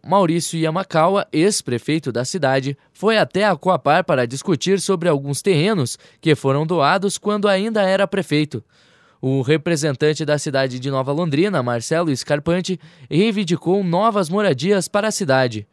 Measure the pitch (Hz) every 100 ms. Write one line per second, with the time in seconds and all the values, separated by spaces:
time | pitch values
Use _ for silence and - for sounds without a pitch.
0 | - 190 180 170 - 165 160 160 190 160
1 | 165 196 - 156 180 208 - 120 - 156
2 | 135 113 127 190 139 135 131 139 _ _
3 | 196 220 156 180 208 165 185 170 - 160
4 | 185 147 120 135 - 160 180 196 - 190
5 | 175 143 139 139 - 165 180 214 123 -
6 | - _ 160 147 139 139 160 175 143 190
7 | 190 - 208 208 202 190 214 220 190 190
8 | 196 196 170 147 151 113 - _ _ _
9 | _ _ 131 135 127 156 160 165 151 135
10 | 151 151 151 147 156 135 135 127 131 135
11 | 131 143 175 143 196 175 123 120 117 160
12 | 170 131 - 147 147 175 180 180 - -
13 | 127 151 220 202 180 170 160 190 185 170
14 | 220 208 165 190 202 131 165 202 170 208
15 | 214 202 170 131 127 110 101